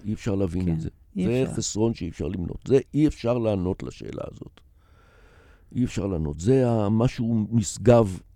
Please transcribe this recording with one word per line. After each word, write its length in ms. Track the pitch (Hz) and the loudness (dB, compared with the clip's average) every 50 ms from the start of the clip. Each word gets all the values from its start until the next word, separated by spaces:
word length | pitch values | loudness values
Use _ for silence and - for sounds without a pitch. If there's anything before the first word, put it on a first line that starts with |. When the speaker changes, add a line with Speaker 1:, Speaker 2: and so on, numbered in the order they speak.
| - | -6
Speaker 1:
אי 80 | 101 107 | -6 -6
אפשר 220 | - - 117 98 | -4 -4 -2 -2
להבין 300 | 98 98 90 82 87 92 | 0 0 0 0 0 0
Speaker 2:
כן, 80 | 87 82 | 0 0
Speaker 1:
את 60 | 80 | -2
זה. 80 | 80 - - - - - - | -4 -6 -10 -12 -16 -12 -6
Speaker 2:
אי 80 | - 90 | -2 -2
Speaker 1:
זה 180 | 107 120 127 131 | 0 0 0 0
Speaker 2:
אפשר. 120 | - 160 | -2 -2
Speaker 1:
חסרון 400 | 113 107 - - 101 110 117 117 | -4 -6 -4 -2 0 0 0 0
שאי 140 | - 90 85 | -2 -6 -8
אפשר 200 | 78 - - 73 | -6 -6 -6 -6
למנות. 300 | 95 98 87 - - - - - | -4 -6 -6 -6 -8 -8 0 2
זה, 100 | 123 135 - _ - | 2 2 2 _ 0
אי 120 | 139 151 | 2 2
אפשר 320 | 147 - - - 117 123 123 | 2 0 0 -2 -2 0 0
לענות 440 | 113 110 104 95 87 90 95 - - | 0 0 0 0 0 -2 -2 -4 -6
לשאלה 400 | 62 62 - 53 - - - - - - | -12 -12 -12 -12 -12 -10 -10 -10 -10 -12
הזאת. 280 | - - - - - - _ _ _ _ _ _ - _ _ _ - - - - - - - - - - - - | -14 -16 -18 -20 -20 -20 _ _ _ _ _ _ -20 _ _ _ -20 -20 -20 -20 -20 -20 -20 -20 -20 -20 -8 -4
אי 100 | - 123 | -2 -2
אפשר 220 | - - - 90 | -2 -2 -2 -2
לענות. 340 | 101 95 80 78 76 73 76 | -2 -2 -2 -2 -4 -4 -2
זה 300 | 82 104 131 135 127 120 | 2 4 4 4 4 4
ה-, 180 | 117 113 107 101 | 2 2 2 2
משהו 580 | 110 110 117 127 - - 120 113 117 110 107 101 | 2 4 2 2 2 0 -2 -2 0 0 0 0
נשגב 680 | 110 117 104 - - - 98 110 120 117 117 98 92 - - - - | 0 0 0 0 -4 0 6 6 8 8 6 4 0 -6 -12 -8 -2